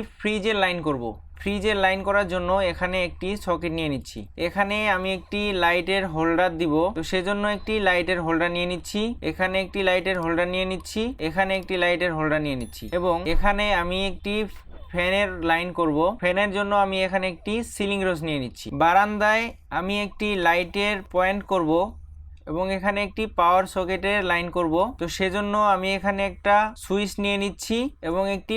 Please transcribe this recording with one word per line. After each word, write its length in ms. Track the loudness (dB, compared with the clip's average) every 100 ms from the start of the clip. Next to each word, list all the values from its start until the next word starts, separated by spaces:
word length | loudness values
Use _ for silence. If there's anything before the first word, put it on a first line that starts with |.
| -4 -4
ফ্রিজের 380 | -2 0 0 2
লাইন 140 | 2 0 -2
করব। 180 | -2 -4 -8 -14 -8
ফ্রিজের 380 | -4 0 0 4
লাইন 160 | 2 2 0
করার 180 | 0 0
জন্য 180 | -2 0 2 0
এখানে 260 | -2 -2 -2 -4
একটি 200 | -4 -6 -4 -2
সকেট 260 | -2 -2 -2
নিয়ে 120 | -2
নিচ্ছি। 260 | -4 -8 -12 -12 -6 -2
এখানে 300 | 0 0 0 0 0
আমি 120 | -2 -4
একটি 220 | -4 -2 -2 2
লাইটের 420 | 2 2 2 0 0
হোল্ডার 360 | 0 2 4 2 2
দিব, 140 | 2 2 2 -2
তো 60 | -2
সেজন্য 340 | -2 -2 -2 -2 -2
একটি 180 | -2 0 2
লাইটের 320 | 2 2 0 0
হোল্ডার 240 | 0 0 0
নিয়ে 120 | -2
নিচ্ছি। 280 | -4 -4 -4 -4 -4 -6
এখানে 260 | -2 0 0
একটি 160 | -2 0 2
লাইটের 300 | 2 2 -2
হোল্ডার 260 | 0 0 0
নিয়ে 120 | 0 -2
নিচ্ছি, 300 | -4 -6 -4 -4 -4 -2
এখানে 240 | 0 0 0
একটি 140 | -2 0
লাইটের 280 | 2 2 0 0
হোল্ডার 220 | 0 0 0
নিয়ে 120 | -4
নিচ্ছি। 240 | -6 -10 -6 0
এবং 180 | 0 0 2
এখানে 320 | 4 4 2 2 0
আমি 160 | 0 -2 -2
একটি 240 | -4 -4 -2 -4 -8 -18 -18 -8
ফ্যানের 380 | -2 0 2 0 0 0
লাইন 180 | 2 0 0
করব। 200 | 0 2 2 2
ফ্যানের 280 | 0 2 0 0
জন্য 160 | 2 2
আমি 120 | 2 2 0
এখানে 200 | 0 -2
একটি 220 | -4 -4 -4 -4
সিলিং 260 | -4 -2 0 0
রোজ 120 | 0 -2
নিয়ে 140 | -4
নিচ্ছি। 220 | -4 -8 -8 2
বারান্দায় 600 | 4 6 4 2 4 4 0 -8 -6 -4
আমি 160 | -2 -2 -4
একটি 220 | -4 -2 2 4
লাইটের 500 | 4 2 0 0 -2 -2
পয়েন্ট 280 | 0 2 0 0
করব 180 | 0 4 2 2 -4 -16 -18 -18 -16 -8
এবং 140 | -4 -2 0
এখানে 220 | 0 0 -2
একটি 160 | -4 -4 2
পাওয়ার 240 | 6 6 4
সকেটের 460 | -2 -2 -2 0 0 2
লাইন 160 | 0 0 0
করব। 180 | 2 2 2 -2
তো 40 | -6 -2
সেজন্য 380 | -2 0 0 2 4
আমি 140 | 2 0 0
এখানে 220 | 0 0 -2
একটা 260 | 0 4 4 4 -4
সুইচ 280 | -2 -2 -2 -2
নিয়ে 160 | -2 0
নিচ্ছি 360 | -2 -4 -2 -2 -2 -4 -4
এবং 140 | -2 0 -2
একটি 180 | -4